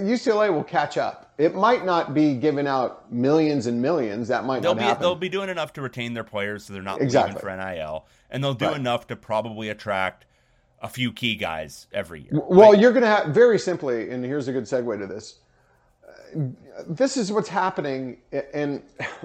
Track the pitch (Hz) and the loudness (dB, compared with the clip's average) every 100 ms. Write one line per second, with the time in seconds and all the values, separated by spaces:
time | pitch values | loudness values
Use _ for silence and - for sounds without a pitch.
0 | 196 240 247 208 214 151 - 170 147 160 | 0 0 2 2 2 0 0 -2 0 -2
1 | 113 - - - 165 185 214 247 185 170 | -4 -6 -10 0 0 4 2 2 2 0
2 | 147 143 151 127 151 143 143 135 120 - | 0 2 2 2 0 0 0 0 -2 -6
3 | - 120 135 156 151 143 117 120 135 170 | -8 -2 2 4 2 0 -2 -2 0 0
4 | 113 104 113 117 117 131 165 175 - - | -2 -4 -2 -2 -2 -2 0 0 0 0
5 | 175 175 180 185 196 175 151 151 127 123 | 0 -2 -4 -4 -6 -6 -8 -8 -10 -8
6 | 120 117 107 104 101 104 - 98 98 95 | -8 -8 -8 -6 -6 -8 -12 -10 -6 -2
7 | 135 127 98 98 98 95 95 85 76 78 | 2 2 2 -4 -10 -10 -8 -8 -8 -10
8 | - _ _ 127 139 127 - 147 123 120 | -14 _ _ -6 -6 -2 -2 -2 -2 -4
9 | - 110 - 110 113 107 107 104 107 95 | -6 -14 -4 -4 -4 -8 -8 -6 -4 -2
10 | 92 - _ _ _ _ _ _ 107 127 | -2 -6 _ _ _ _ _ _ -12 -4
11 | 123 110 117 101 90 80 78 - - 101 | -4 -2 -4 -4 -6 -6 -10 -16 -10 -10
12 | 85 80 - 151 - 180 214 202 240 240 | -8 -12 -6 -4 6 10 10 10 8 6
13 | 226 208 156 165 240 202 185 165 143 117 | 4 2 2 4 6 4 0 -4 -2 -2
14 | 104 123 123 147 131 127 110 131 120 104 | -4 -6 -4 -4 -4 -6 -2 -2 -2 -6
15 | 98 104 - - _ _ _ _ _ _ | -8 -10 -14 -20 _ _ _ _ _ _
16 | - - - - 131 - 135 98 - 151 | -20 -20 -10 -6 -6 -8 -16 -14 -8 0
17 | 262 269 196 214 - 185 185 185 147 131 | 0 0 -2 -2 -2 -2 -2 -2 -4 -4
18 | 127 - _ 139 139 147 143 135 - - | -6 -12 _ -8 -6 -4 -4 -6 -10 -12
19 | - - | -12 -12